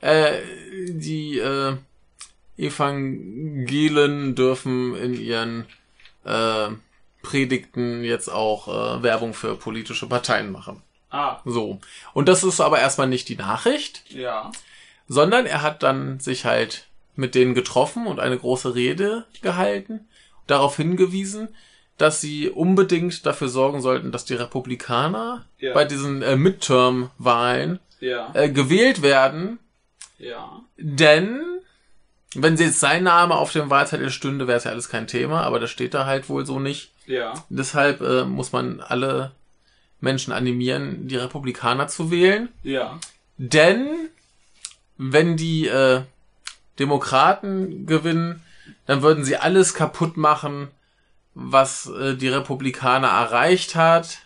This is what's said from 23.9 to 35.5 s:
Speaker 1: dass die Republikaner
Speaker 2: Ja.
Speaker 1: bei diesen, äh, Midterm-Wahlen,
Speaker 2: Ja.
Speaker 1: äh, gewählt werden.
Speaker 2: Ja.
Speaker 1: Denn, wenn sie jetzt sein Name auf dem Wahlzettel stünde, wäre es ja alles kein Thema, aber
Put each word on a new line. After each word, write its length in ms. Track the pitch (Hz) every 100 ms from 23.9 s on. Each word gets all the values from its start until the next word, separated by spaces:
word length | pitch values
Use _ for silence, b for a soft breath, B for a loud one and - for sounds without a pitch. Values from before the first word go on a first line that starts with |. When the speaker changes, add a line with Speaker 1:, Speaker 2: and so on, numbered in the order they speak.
| 131 127
Speaker 1:
dass 120 | 120
die 100 | -
Republikaner 1120 | 127 120 139 127 123 - 120 147 208 226 240 - _
Speaker 2:
Ja. 140 | 135
Speaker 1:
bei 100 | 131
diesen, 380 | 147 143 143 139
äh, 140 | 123 135
Midterm-Wahlen, 1400 | 165 190 - 123 127 127 123 _ 117 117 120 123 143 180 _ _
Speaker 2:
Ja. 300 | 127 120 -
Speaker 1:
äh, 160 | - 147
gewählt 520 | 139 131 180 247 254
werden. 560 | 143 139 165 156 185 233 _ _ _ _ - _
Speaker 2:
Ja. 420 | 120 117 113 - - _
Speaker 1:
Denn, 640 | 156 139 156 151 190 254 339 359 - _ _ _ _ _ _
wenn 220 | - 151 160
sie 80 |
jetzt 160 | 165 127
sein 220 | 143 160
Name 300 | 185 170 175
auf 160 | 156 139
dem 180 | 160 147
Wahlzettel 400 | 139 143 151 131
stünde, 360 | 127 139 139 127
wäre 120 | 120
es 60 |
ja 60 | 117
alles 180 | 113 -
kein 160 | 113 113
Thema, 340 | 120 131 160
aber 160 | 135